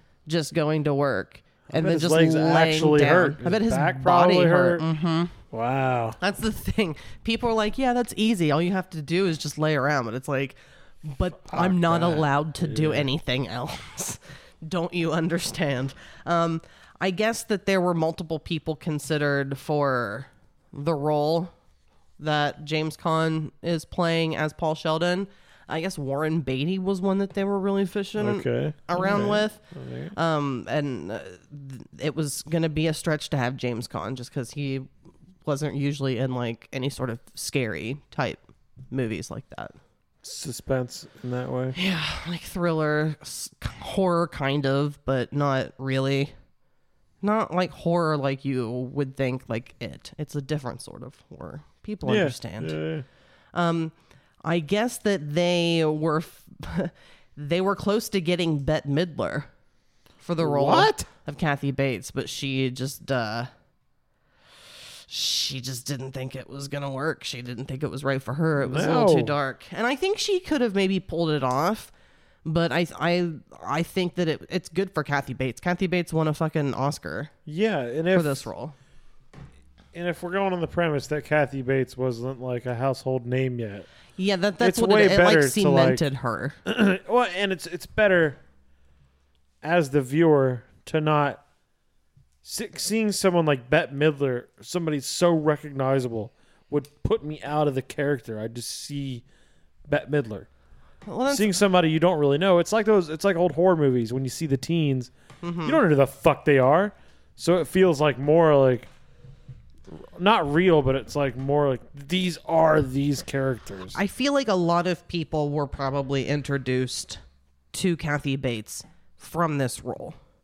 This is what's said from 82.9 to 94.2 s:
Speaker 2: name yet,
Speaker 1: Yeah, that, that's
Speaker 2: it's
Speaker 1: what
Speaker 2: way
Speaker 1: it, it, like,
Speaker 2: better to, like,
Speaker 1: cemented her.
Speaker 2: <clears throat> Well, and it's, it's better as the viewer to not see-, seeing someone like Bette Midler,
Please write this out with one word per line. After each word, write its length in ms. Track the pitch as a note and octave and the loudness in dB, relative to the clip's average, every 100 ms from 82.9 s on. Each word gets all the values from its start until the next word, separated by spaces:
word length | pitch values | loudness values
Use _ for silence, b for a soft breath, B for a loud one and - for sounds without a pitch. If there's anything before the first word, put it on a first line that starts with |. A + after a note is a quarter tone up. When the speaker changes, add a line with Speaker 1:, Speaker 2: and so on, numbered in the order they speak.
| B2+ C3 C3 A#2+ | -2 -2 -4 -2
Speaker 2:
name 340 | B2+ C3 B2 | 0 0 -2
yet, 260 | A2 G2+ E2 b b - | -6 -10 -16 b b -4
Speaker 1:
Yeah, 200 | F#3+ F#3+ | 0 2
that, 200 | G3+ F#3 | 0 2
that's 200 | A#3+ - | 2 4
Speaker 2:
it's 40 | |
Speaker 1:
what 80 | A3+ | 4
Speaker 2:
way 140 | G#3+ G3+ | 6 8
Speaker 1:
it, 60 | |
it, 60 | F#3+ | 8
like, 160 | F3+ E3 | 8 8
Speaker 2:
better 140 | C#3 | 4
to, 200 | G#3+ F#3 | 4 4
like, 280 | C3+ C3 C3 | 6 6 4
Speaker 1:
cemented 160 | D3 C3+ | 0 0
her. 380 | B2 A2 B2 - - | -4 -4 -6 -8 -6
Speaker 2:
<clears throat> 340 | A3+ G3+ F#3+ - | 2 2 2 0
Well, 180 | A#3 A3+ F3 | 0 2 0
and 160 | G3 | -2
it's, 160 | F#3 E3+ | -4 -6
it's 180 | E3 - | -12 -8
better 520 | - G#3 F3+ D#3+ C3 - _ _ _ _ _ _ _ _ _ _ _ | 2 4 6 4 0 -16 _ _ _ _ _ _ _ _ _ _ _
as 280 | D3 F3 C#3+ | 0 0 2
the 120 | C#3+ | 0
viewer 640 | B2+ D3 E3 D3 C3 B2 - _ - | 0 4 6 6 4 0 -8 _ -6
to 160 | D#3+ | -2
not 420 | D#3 D3+ C#3+ - _ _ _ _ _ _ _ _ _ _ | 2 2 0 -4 _ _ _ _ _ _ _ _ _ _
see-, 280 | - - A3+ - | -14 -10 -10 -6
seeing 340 | - A3 G#3+ | -2 0 2
someone 340 | F#3+ F#3+ F3 D#3 | 2 2 4 4
like 240 | C#3 A#2 | 0 2
Bette 240 | D3+ C#3 | 0 2
Midler, 520 | C#3 D#3 C#3 | 2 0 2